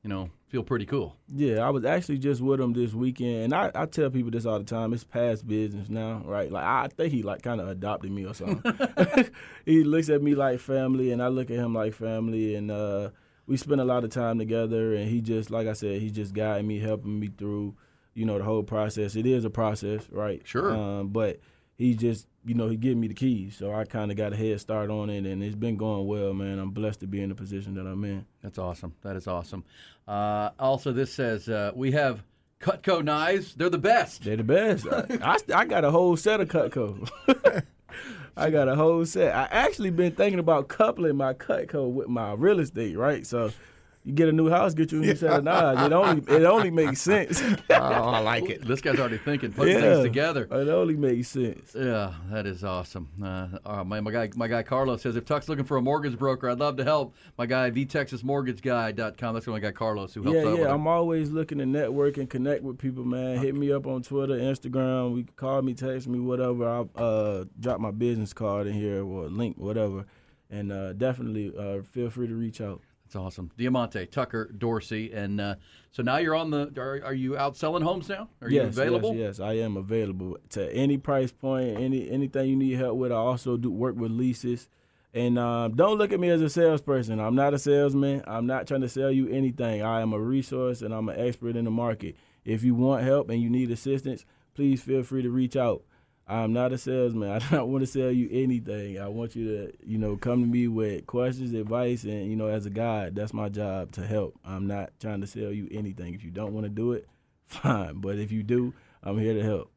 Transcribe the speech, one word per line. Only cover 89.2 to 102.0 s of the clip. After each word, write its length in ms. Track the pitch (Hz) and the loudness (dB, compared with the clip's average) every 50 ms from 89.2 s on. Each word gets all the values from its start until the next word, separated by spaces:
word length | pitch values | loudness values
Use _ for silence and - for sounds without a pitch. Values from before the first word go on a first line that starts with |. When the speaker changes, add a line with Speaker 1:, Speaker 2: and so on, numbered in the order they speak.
| 131 | 2
Speaker 2:
anything. 540 | - 117 135 135 127 120 - 123 117 110 104 | 2 0 0 0 0 0 -2 -2 -2 0 0
I 180 | 107 113 113 113 | 0 0 0 0
am 140 | 113 110 110 | 0 0 0
a 60 | 104 | 0
resource, 640 | 110 120 131 139 131 - 131 127 127 127 123 120 | 0 0 0 0 -2 -2 -4 -2 -2 -2 -2 -4
and 120 | 113 107 113 | -6 -6 -4
I'm 160 | 110 110 107 | -4 -4 -4
an 100 | - - | -2 -2
expert 380 | 120 123 120 - 120 117 117 | -2 -2 -2 -2 -6 -4 -2
in 80 | 117 117 | -2 -2
the 60 | 113 | 0
market. 440 | 110 117 120 117 110 107 95 82 71 _ _ _ _ _ _ | 0 0 0 -2 -2 -4 -8 -12 -12 _ _ _ _ _ _
If 180 | - 113 110 117 | -4 -2 2 4
you 120 | 127 120 | 4 4
want 280 | 117 127 135 139 117 123 | 6 4 4 4 2 4
help 260 | 131 135 143 - - | 4 4 4 2 0
and 120 | 117 117 | 0 0
you 80 | 117 117 | 2 2
need 220 | 120 127 127 117 | 2 2 2 0
assistance, 540 | 117 113 - 135 139 135 139 135 123 - - _ _ _ _ _ _ | -2 -4 -2 -2 -2 -2 -2 -6 -8 -8 -12 _ _ _ _ _ _
please 280 | - 143 139 135 123 | 0 2 2 2 2
feel 220 | - 127 135 135 123 | 0 0 0 0 0
free 180 | - 131 131 | 0 -2 -2
to 80 | 123 123 | 0 0
reach 280 | 120 131 127 123 - | 2 2 0 2 2
out. 260 | 135 123 117 95 - - _ _ _ _ _ _ _ _ - | 2 2 2 0 -2 -6 _ _ _ _ _ _ _ _ -4
I'm 220 | 101 117 113 110 113 | -2 0 2 2 2
not 180 | 120 123 127 | 2 2 2
a 60 | 131 | 0
salesman. 520 | 123 - 131 127 131 123 120 113 113 104 101 | -2 -2 -2 2 2 2 2 2 0 -2 -2
<laughs> 0 | |
I 100 | 101 113 | -2 -2
don't 300 | 117 139 143 139 120 - 135 | 0 2 2 2 2 0 0
wanna 120 | 135 131 | 0 -2
sell 240 | 127 - 135 131 127 | 0 0 0 0 2
you 200 | 127 123 120 - | 2 2 2 2
anything. 640 | - 127 131 127 127 120 110 - 104 104 101 101 98 98 | 0 0 2 2 0 -2 -2 -6 -8 -8 -8 -8 -8 -8
I 100 | 101 101 | -8 -8
want 260 | 104 113 117 113 - | -6 -6 -8 -6 -6
you 100 | 113 113 110 | -6 -4 -4
to, 240 | 107 104 104 - - _ - | -4 -4 -6 -10 -12 _ -8
you 120 | - 110 | -4 -2
know, 180 | 107 107 107 101 | -2 0 -2 -2
come 240 | 98 - 127 123 123 | -2 -2 2 2 4
to 60 | 120 | 4
me 220 | 117 120 123 120 117 | 4 4 2 2 2
with 360 | 113 110 110 104 101 - - | 0 0 0 -2 -2 -4 -8
questions, 460 | - - 120 123 127 127 127 131 120 117 | -4 -2 0 0 0 -2 -4 -6 -4 -4
advice, 520 | 110 107 107 113 123 123 123 123 113 | -4 -2 -2 -2 0 0 0 -2 -2